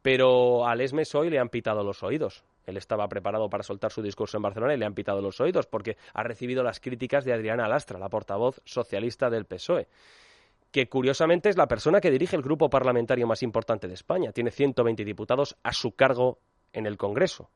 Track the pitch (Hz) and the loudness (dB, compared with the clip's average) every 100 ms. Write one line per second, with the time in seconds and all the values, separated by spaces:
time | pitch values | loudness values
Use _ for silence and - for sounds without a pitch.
0 | - 131 131 127 123 123 120 117 135 143 | 2 4 6 6 6 4 2 0 -2 -2
1 | 156 143 165 151 123 120 113 107 101 98 | -2 0 0 0 0 -2 -2 -2 -2 -4
2 | 95 147 101 - _ _ - 95 - 110 | -4 -4 -4 -8 _ _ -12 -12 -6 -4
3 | 104 101 95 107 107 101 101 101 110 110 | -2 -4 -4 -2 -2 -4 -6 -6 -6 -4
4 | 107 98 107 107 104 101 120 147 107 104 | -8 -6 -6 -4 -4 -2 -2 0 -2 -4
5 | 104 98 98 - 143 185 - 110 104 104 | -4 -2 -4 -2 0 0 -2 -6 -6 -10
6 | - - 117 113 123 127 123 - - 123 | -10 -6 -6 -6 -6 -2 -2 -4 -10 -8
7 | 123 143 131 117 110 117 110 135 - 92 | -2 -2 0 -2 0 -2 0 0 -2 -12
8 | 95 110 - 98 123 135 - - 117 98 | -6 -6 -4 -2 -2 -2 -8 -6 -4 -4
9 | 117 - 127 113 101 92 - 175 92 _ | -4 -2 -2 -2 -6 -12 -2 -2 -2 _
10 | - - - _ _ _ _ - 123 135 | -20 -20 -20 _ _ _ _ -2 0 0
11 | 127 135 160 175 208 180 143 147 - 190 | 0 2 4 4 2 4 2 2 4 4
12 | 185 131 175 175 131 151 156 135 127 120 | 4 2 2 -2 -2 2 4 4 4 2
13 | 117 127 117 110 123 110 - 110 95 92 | 2 0 2 0 0 -2 -2 -4 -4 -12
14 | - 180 139 104 117 - 139 127 117 110 | -2 -2 0 -2 -4 2 0 4 2 2
15 | 104 98 107 131 143 - - 127 120 - | -4 -6 -2 0 0 -2 -6 -4 -4 4
16 | 131 120 127 117 _ _ _ - 107 104 | 4 6 2 0 _ _ _ -6 -4 -2
17 | 101 107 175 - - | -2 0 0 -2 -18